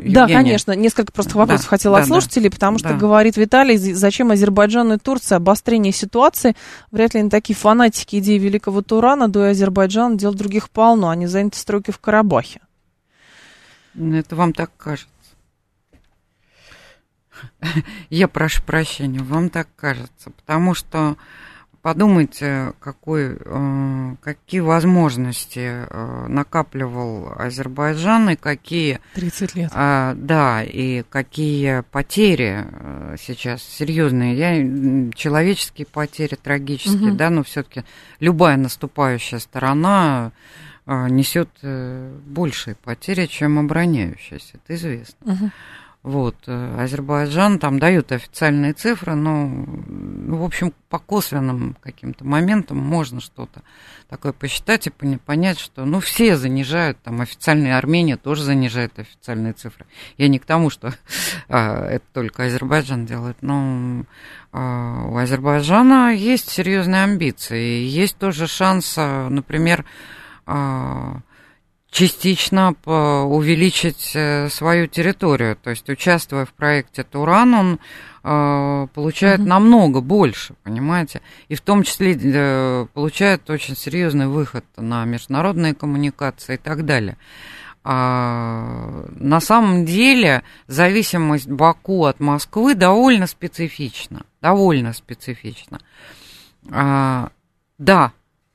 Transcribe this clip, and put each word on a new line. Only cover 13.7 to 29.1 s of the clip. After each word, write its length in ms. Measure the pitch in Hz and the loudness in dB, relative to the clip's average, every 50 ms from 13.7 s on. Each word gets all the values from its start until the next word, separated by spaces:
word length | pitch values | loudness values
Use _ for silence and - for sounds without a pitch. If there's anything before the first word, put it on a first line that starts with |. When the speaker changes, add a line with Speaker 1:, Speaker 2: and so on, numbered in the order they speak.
| - _ _ _ - | -20 _ _ _ -12
Speaker 2:
Ну, 200 | - 160 160 156 | -6 -4 -2 -2
это 220 | 160 151 - 165 | -2 -2 -4 -2
вам 160 | 160 180 170 156 | 0 0 0 0
так 180 | - 165 - _ | -2 -6 -8 _
кажется. 320 | _ - 151 147 - - _ _ _ _ _ _ _ _ _ _ _ _ _ _ _ _ _ _ _ _ _ _ _ _ _ _ _ _ _ _ _ _ - - - - - _ _ _ _ _ _ _ _ _ - - - _ - | _ -10 -10 -8 -10 -10 _ _ _ _ _ _ _ _ _ _ _ _ _ _ _ _ _ _ _ _ _ _ _ _ _ _ _ _ _ _ _ _ -20 -20 -20 -20 -20 _ _ _ _ _ _ _ _ _ -20 -20 -20 _ -10
<laughs> 480 | 160 165 156 160 - - 214 208 165 - | -8 -4 -4 -4 -4 -4 -14 -18 -14 -6
Я 180 | 156 170 190 | 0 0 0
прошу 340 | - - - 160 156 - - - | 0 0 -2 -2 0 0 -2 -2
прощения, 560 | - - 160 160 - - - 139 135 131 131 | 0 -2 -2 -2 -2 -6 -6 -6 -6 -6 -6
вам 280 | 131 127 147 165 180 175 | -6 -4 -2 -2 -2 -2
так 180 | - 170 160 _ _ | -4 -6 -8 _ _
кажется, 540 | - 151 143 131 123 120 - _ _ - - | -8 -6 -6 -6 -6 -10 -16 _ _ -20 -20
потому 420 | - _ _ - 156 165 180 180 170 | -20 _ _ -4 -2 0 2 0 0
что 440 | - - - - 160 156 147 151 - - - - - - - - - _ _ _ _ | -2 -6 -8 -4 -2 -2 -2 -2 -6 -12 -20 -20 -20 -20 -20 -20 -20 _ _ _ _
подумайте, 920 | - 160 165 165 208 208 190 170 147 - - - 147 143 139 135 131 - - _ | -4 -4 0 4 4 6 6 4 4 2 -2 -6 -6 -4 -4 -4 -4 -6 -8 _
какой, 580 | - 143 - _ - 156 156 151 139 127 - - - | -16 -16 -16 _ -8 -4 -2 -2 -2 -4 -6 -10 -12
э, 720 | - 90 135 139 139 135 139 135 135 135 131 131 127 127 - | -8 -6 -4 -4 -2 -2 -2 -4 -4 -4 -6 -8 -8 -10 -12
какие 400 | - 147 147 _ _ - 180 185 | -12 -14 -14 _ _ -6 -4 -2
возможности, 1000 | 170 160 165 165 165 185 180 180 165 147 120 123 127 123 120 - - - - 123 123 123 120 123 123 - | 0 2 2 4 4 4 4 4 4 2 0 -2 -4 -4 -6 -8 -10 -10 -10 -8 -8 -8 -8 -10 -12 -12
э, 360 | - 110 113 123 123 123 123 117 | -10 -12 -10 -10 -10 -10 -8 -4
накапливал 1040 | 123 139 143 - - 165 151 - - 135 131 123 120 123 120 117 110 101 - - - | -2 -4 -4 -2 -2 -4 -4 -4 -6 -8 -6 -6 -6 -8 -8 -8 -8 -10 -10 -12 -10
Азербайджан 920 | - 113 123 123 131 135 131 127 143 147 151 156 156 170 208 226 226 220 190 | -8 -8 -8 -8 -8 -10 -10 -6 -4 -4 -2 -2 -2 0 2 2 4 4 2
и 40 | 156 | 0
какие 640 | - - 151 143 - _ - 165 170 156 143 135 - _ _ | -2 -2 -6 -6 -6 _ -6 -4 -2 -2 -2 -4 -6 _ _